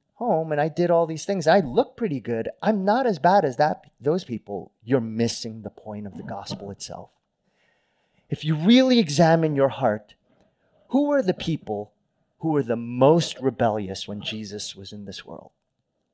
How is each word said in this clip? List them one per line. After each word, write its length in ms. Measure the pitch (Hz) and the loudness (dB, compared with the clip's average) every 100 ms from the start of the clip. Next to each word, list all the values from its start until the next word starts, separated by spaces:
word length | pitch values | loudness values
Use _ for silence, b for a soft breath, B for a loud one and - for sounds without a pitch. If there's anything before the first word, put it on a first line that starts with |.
| _ - | _ -8
home 360 | 240 160 160 | -2 0 0
and 80 | 147 | -2
I 80 | 156 | -2
did 220 | 156 175 | 0 2
all 160 | 170 165 | 2 2
these 200 | 160 - | -4 -4
things. 220 | 196 151 | -2 4
I 120 | 196 | 4
look 360 | 139 139 - - | 4 0 -2 -4
pretty 240 | 214 135 | -6 -4
good. 300 | 107 113 - - | -4 -4 -6 -4
I'm 220 | 196 214 190 | -2 0 0
not 200 | 240 254 | 0 0
as 140 | 170 | 2
bad 260 | 170 202 151 | 4 4 2
as 120 | 120 | 0
that, 280 | 151 - _ _ | 0 0 _ _
those 220 | 127 180 | -2 -2
people." 480 | - 110 - 98 - _ | -4 -10 -8 -12 -12 _
You're 160 | 110 131 | 0 0
missing 640 | 113 110 117 - 113 110 | 0 -2 -2 -2 -10 -12
the 80 | 101 | -14
point 380 | - 107 104 101 | -14 -14 -12 -12
of 80 | 92 | -12
the 80 | |
gospel 480 | - 98 98 95 101 | -12 -12 -10 -10 -12
itself. 400 | - - - 90 _ _ _ _ _ _ _ _ _ _ _ - | -12 -14 -14 -18 _ _ _ _ _ _ _ _ _ _ _ -10
If 140 | - | -6
you 120 | 151 151 | -2 0
really 420 | 180 247 262 240 | 6 6 6 4
examine 580 | 160 143 160 165 160 139 | 2 4 4 6 2 2
your 140 | 135 | 2
heart, 460 | - 127 107 - _ _ _ _ _ _ _ - | 2 0 0 -6 _ _ _ _ _ _ _ -2
who 180 | 269 285 | 0 2
were 140 | 285 | 2
the 120 | 185 | 0
people 580 | - - 151 - 104 104 _ _ _ _ - | -2 -2 -4 -4 -8 -10 _ _ _ _ -6
who 100 | 160 | -2
were 140 | 151 | 0
the 120 | 117 117 | 0 -4
most 640 | 117 123 135 165 - - | -2 4 6 6 2 -2
rebellious 680 | 131 113 113 107 95 95 - | -4 0 0 0 -4 -8 -8
when 140 | 104 | -10
Jesus 540 | - 110 104 104 - 98 | -10 -10 -10 -10 -12 -14
was 160 | 95 | -16
in 140 | 104 101 | -14 -14
this 200 | - - | -16 -16
world? 260 | 80 - _ _ _ _ _ _ | -18 -18 _ _ _ _ _ _